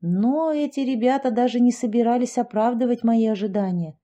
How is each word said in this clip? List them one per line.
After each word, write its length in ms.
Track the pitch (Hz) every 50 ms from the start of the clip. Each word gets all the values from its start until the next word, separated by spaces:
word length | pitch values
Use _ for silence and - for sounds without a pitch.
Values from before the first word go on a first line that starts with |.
Но 520 | 170 170 180 196 220 247 285 311 320 320
эти 280 | 302 294 294 285 - 277
ребята 500 | 269 254 269 220 233 254 262 269 269 254
даже 280 | 220 240 247 247 233 247
не 140 | 240 247
собирались 640 | 233 - 254 226 208 240 233 233 240 247 247 - - 254
оправдывать 640 | 233 240 - 214 220 240 247 226 254 240 240 240
мои 240 | - 233 226 226 220
ожидания. 720 | 220 214 185 208 202 190 208 196 185 180 175 165 156 - _